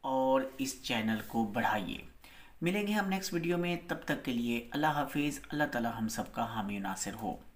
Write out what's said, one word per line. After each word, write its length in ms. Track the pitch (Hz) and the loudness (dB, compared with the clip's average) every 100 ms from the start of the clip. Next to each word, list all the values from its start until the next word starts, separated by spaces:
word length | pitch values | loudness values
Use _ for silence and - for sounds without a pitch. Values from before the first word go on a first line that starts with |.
और 540 | 269 262 131 135 - - | 2 4 6 6 4 -2
इस 220 | 135 - | -4 -4
चैनल 380 | - 165 110 110 | -2 2 2 0
को 240 | - 117 | 0 0
बढ़ाइए। 600 | 107 107 107 107 95 - - - - - - - | 2 2 2 2 -2 -8 -10 -20 -20 -20 -20 -2
मिलेंगे 300 | 165 202 202 | 0 2 2
हम 160 | 214 196 | 2 2
नेक्स्ट 240 | 190 - | 0 0
वीडियो 240 | 175 165 175 | 0 2 2
में, 300 | 175 170 - | 2 -2 -2
तब 180 | 156 - | -6 -2
तक 160 | 143 | -2
के 80 | - | 0
लिए 380 | 120 120 120 - | 0 0 0 -2
अल्लाह 180 | 143 156 | 0 2
हाफिज़। 480 | 147 135 147 147 139 - | 2 0 0 0 -2 -6
अल्लाह 160 | 147 147 | 0 0
ताला 220 | 120 117 | 2 0
हम 180 | 113 110 | 0 -2
सबका 360 | - 104 - | -2 -4 -4
हामी 360 | 113 113 101 101 | -2 -2 -2 -2
नासिर 340 | 98 95 101 | -4 -4 -4
हो। 260 | 110 107 - - | -4 -6 -6 -12